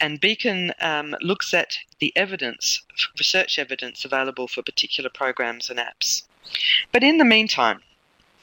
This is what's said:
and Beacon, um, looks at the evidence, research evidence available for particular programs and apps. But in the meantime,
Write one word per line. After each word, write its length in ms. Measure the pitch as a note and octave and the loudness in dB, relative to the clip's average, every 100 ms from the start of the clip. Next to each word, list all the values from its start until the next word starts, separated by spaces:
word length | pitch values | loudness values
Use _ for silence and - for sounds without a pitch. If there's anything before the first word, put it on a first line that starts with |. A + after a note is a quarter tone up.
and 200 | D3+ D3+ | -4 0
Beacon, 520 | G3 A3 A#3+ F#3 F3 - | 0 2 0 0 -2 -2
um, 360 | D#3+ D3+ D3 - | -2 -2 -4 -4
looks 320 | F3 G3 - | -2 -2 0
at 240 | F3 - - - - | 0 0 -4 -10 -4
the 140 | D3+ | -2
evidence, 640 | - F#3+ F#3 B2+ - - - - - - - | 0 -2 -2 -8 -4 -2 -2 -4 -6 -4 0
research 400 | - F#3 - D#3 | 0 2 0 -2
evidence 460 | C3 C3 B2 - | -4 -6 -10 -10
available 420 | C3+ C3+ C3+ B2+ B2 | -4 -2 -2 -4 -8
for 160 | - | -6
particular 480 | - - - - C3 | -6 -4 -2 -2 -4
programs 580 | - C3 B2 A#2+ A#2 - | -4 -4 -2 -4 -4 -6
and 120 | B2 | -6
apps. 420 | A#2+ - - - - _ - - - - - | -6 -4 -2 -4 -6 _ -8 -2 2 2 2
But 100 | A#3+ | 4
in 160 | C#4 D#4+ | 6 6
the 60 | |
meantime, 560 | B3 A3 A3 - A2+ G2 _ _ _ _ _ _ | 6 6 4 2 2 0 _ _ _ _ _ _